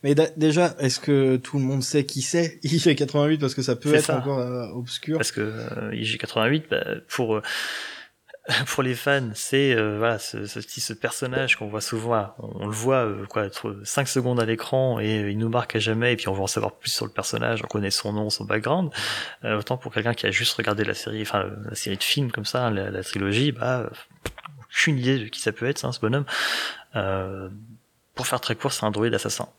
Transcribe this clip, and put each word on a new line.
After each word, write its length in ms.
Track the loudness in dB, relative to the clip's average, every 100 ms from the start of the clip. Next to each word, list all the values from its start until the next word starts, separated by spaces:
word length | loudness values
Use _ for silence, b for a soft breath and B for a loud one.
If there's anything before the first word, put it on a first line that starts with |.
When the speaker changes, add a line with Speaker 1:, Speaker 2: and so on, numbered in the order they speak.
Speaker 1:
Mais 120 | 6 6
da-, 160 | 4 4
déjà, 400 | 4 6 4 4
est-ce 200 | 0 0
que 380 | 4 6 6 4
tout 220 | 2 0
le 40 |
monde 200 | 2 0
sait 220 | 2 0 0
qui 160 | -2
c'est, 360 | 0 2 0 -2
<laughs> 40 |
I 160 | 0 4
G 160 | 6 6
quatre-vingt-huit ? 420 | 4 4 4 4
Parce 160 | 2
que 80 | 0
ça 140 | 0 0
peut 160 | 4
Speaker 2:
C'est 60 | 4
Speaker 1:
être 80 | 4
Speaker 2:
ça. 120 | 0
Speaker 1:
encore, 220 | 0 -2
euh, 280 | -2 -4 -6
obscur. 440 | -8 -8 -8 -2 0
Speaker 2:
Parce 120 | 0
que, 100 | -2
euh, 520 | -4 -4 -8 -6 -6
I 100 | -4 -4
G 120 | -4
quatre-vingt-huit, 480 | -2 2 4 2 2
bah, 120 | -2 0 -6 -6
pour, 280 | -2 0 0
euh, 40 | B B B B B B B _ _ -16 -2
<laughs> 160 | 0 2
pour 160 | 0
les 120 | 0 0
fans, 340 | 2 2 0
c'est, 400 | -6 0 4 4 4
euh, 220 | 2 2
voilà, 220 | 0 0
ce, 260 | -4 -8 -8
ce 140 | -10
petit, 220 | -10 -8
ce 100 | -6
personnage 640 | -4 -4 -4 -4 -2 0 0
qu'on 120 | -2
voit 120 | -4
souvent, 340 | -4 -4 2
là, 220 | 0 0 -8
on, 240 | -12 -6
on 20 | -4
le 60 |
voit, 320 | -2 2 2 2
euh, 200 | -2 -4
quoi, 180 | -2 -2
être 320 | -4 -8 -8 -4
cinq 240 | -2 0
secondes 320 | 0 2 2
à 40 | 2
l'écran 540 | 0 0 2 2 2
et, 200 | 0 0
euh, 80 | 0
il 60 | 0
nous 100 | 0
marque 260 | 0 0 0
à 20 |
jamais, 320 | 0 2 2
et 40 | 2
puis 100 | 0
on 60 |
veut 80 | -2
en 60 | 0
savoir 260 | 0 -2
plus 180 | -4 -4
sur 140 | -4 -2
le 60 |
personnage, 480 | -4 -4 0 0 -2
on 40 | -2
connaît 240 | -2 0
son 200 | -2 -2
nom, 180 | -2 -2
son 140 | -2
background. 480 | 0 0 2 0 0 B B B B B -2
Euh, 120 | -2
autant 200 | -2 -6
pour 160 | -2
quelqu'un 200 | -2 0
qui 120 | 0 0
a 40 |
juste 220 | 2 0 0
regardé 280 | 0 0
la 100 | 0
série, 280 | -2 -6 -6
enfin, 220 | -2 -2 -2
euh, 100 | -6 -8
la 60 | -6
série 200 | -4 -2
de 60 |
films 260 | 0 0 0
comme 140 | -2 -4
ça, 220 | 0 0
hein, 40 |
la, 180 | 0 -2
la 120 | -4
trilogie, 480 | -4 -2 0 2 2
bah, 260 | 0 0 0
euh, 100 | -2 -10 -20 _ -10 -10 -18 -20 -4
aucune 300 | 0 2 4
idée 180 | 2 2
de 60 | -2
qui 160 | -4
ça 100 | -4
peut 140 | -2 -2
être, 180 | -2 -4
hein, 60 |
ce 80 | 0
bonhomme. 260 | 0 0 0 B B B B B -6 -2
Euh, 540 | 0 -2 -4 -6 -10 -12 -16 -20 _ _ _ -6
pour 120 | -2
faire 120 | -2
très 160 | -2 -2
court, 160 | -2
c'est 140 | 0 0
un 60 |
droïde 220 | 2 2
assassin. 360 | 2 0 -4 -8